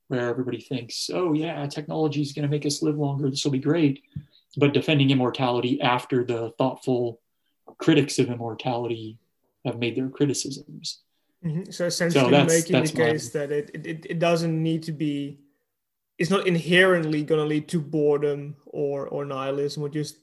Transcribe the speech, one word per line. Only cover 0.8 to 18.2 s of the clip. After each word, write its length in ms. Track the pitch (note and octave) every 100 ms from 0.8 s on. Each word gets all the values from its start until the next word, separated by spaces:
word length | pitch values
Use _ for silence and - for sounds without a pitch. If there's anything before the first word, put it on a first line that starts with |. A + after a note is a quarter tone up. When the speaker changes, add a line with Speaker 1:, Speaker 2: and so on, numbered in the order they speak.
| A2+ - -
Speaker 1:
"Oh 220 | F3 F3+
yeah, 300 | D3+ D#3+ D3 C#3+
technology 560 | D#3 D3+ D#3+ D#3 C#3+
is 100 | C#3
gonna 160 | - C#3+
make 180 | D3 D3
us 160 | C#3+
live 140 | D#3 D3
longer. 320 | C#3+ C#3 C#3
This 140 | C3+
will 80 | D3
be 80 | C3
great." 420 | C#3 E3+ D3 C3+ _ - - _ _ -
But 160 | C#3
defending 380 | C3 C#3+ D3+ C3+
immortality 680 | C3 B2 A#2 B2+ A#2+ B2 C#3+
after 440 | C3 B2 - C3
the 280 | B2 A#2 A2+ -
thoughtful 640 | C3 B2+ - B2 A#2+ A2+ _ _ _ _ - -
critics 400 | - D3+ C#3+ -
of 100 | A#2+
immortality 880 | A#2+ A#2 A2 B2 A#2+ A#2+ A2+ A2 A2+ _ _ _ _
have 140 | B2 A#2
made 180 | A#2 B2
their 120 | C3
criticisms. 920 | - C#3+ - - - - D#3 - - _ _ _ _
Speaker 2:
Mm-hmm. 260 | E3+ D#3 G3
So 160 | - F3
essentially 380 | - F3 E3+
Speaker 1:
So 60 | -
that's, 220 | D3 D#3+
Speaker 2:
making 200 | E3 D#3+
the 80 | F#3
Speaker 1:
that's 140 | D#3
my 60 | E3
Speaker 2:
case 300 | D#3 D#3 -
that 220 | D3+ C#3+
it, 180 | D3 D3
it, 120 | D#3+ D#3+
it, 200 | D#3+ -
it 80 | E3+
doesn't 440 | E3+ E3+ E3+ D#3+
need 200 | D#3+ D#3+
to 80 | D#3+
be, 460 | D3+ D3+ C#3+ C#3+ C#3 _ _ _ _ _ _ _ -
it's 120 | E3+
not 160 | G3 F#3+
inherently 760 | E3+ D#3+ F3+ F#3+ F3 D#3 D3+
gonna 220 | D3 D#3
lead 240 | D3+ D3+ D3+
to 120 | F3
boredom 760 | C#3+ D#3 D3 D3